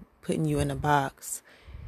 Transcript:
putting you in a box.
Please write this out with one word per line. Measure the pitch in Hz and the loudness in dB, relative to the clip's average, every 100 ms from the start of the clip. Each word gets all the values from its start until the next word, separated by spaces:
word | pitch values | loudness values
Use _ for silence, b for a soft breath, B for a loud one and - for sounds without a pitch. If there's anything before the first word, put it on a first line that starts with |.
| - _ | -10 _
putting | - 170 156 | -4 0 0
you | 147 | 2
in | 143 | 0
a | 139 | 0
box. | 147 147 135 - - - B B B B | 4 4 2 -4 -10 -10 B B B B